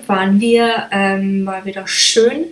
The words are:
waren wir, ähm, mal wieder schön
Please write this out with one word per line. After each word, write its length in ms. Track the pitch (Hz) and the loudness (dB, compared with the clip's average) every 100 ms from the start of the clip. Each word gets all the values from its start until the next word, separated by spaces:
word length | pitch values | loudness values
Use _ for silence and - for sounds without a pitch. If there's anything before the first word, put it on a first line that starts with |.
| - | -4
waren 320 | 190 196 202 | -2 2 2
wir, 480 | 233 233 233 226 - | 4 4 2 0 -4
ähm, 500 | 196 196 196 196 196 | -2 0 0 -2 -2
mal 220 | 190 190 196 | -4 -6 -10
wieder 200 | 190 185 | -10 -6
schön 600 | - - - 233 285 330 | 0 0 2 2 0 -4